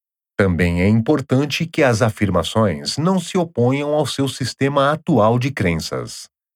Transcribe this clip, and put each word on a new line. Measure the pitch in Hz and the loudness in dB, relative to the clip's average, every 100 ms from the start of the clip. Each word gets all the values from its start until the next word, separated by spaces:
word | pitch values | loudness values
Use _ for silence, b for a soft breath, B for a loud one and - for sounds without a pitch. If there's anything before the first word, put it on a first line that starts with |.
| _ _ _ - | _ _ _ -2
também | 98 82 87 85 | 0 2 0 2
é | 98 | 2
importante | 113 113 147 - 131 147 - 165 | 2 2 -2 0 0 0 -4 -4
que | - | 0
as | 135 107 | 2 2
afirmações | 117 - 95 87 80 110 107 73 - - | 0 0 0 0 0 0 0 -2 -6 -2
não | 170 185 | 0 0
se | 175 185 | -2 -2
oponham | 170 - 120 139 147 | -2 0 0 0 0
ao | 151 131 | -2 -2
seu | - 139 | -2 -4
sistema | - 127 - 139 143 139 | -4 -8 -2 0 2 2
atual | 160 - 131 107 - | 0 2 4 4 2
de | 139 | -2
crenças. | - 92 80 - 65 58 - - _ _ | -2 -2 -2 -4 -8 -8 -14 -18 _ _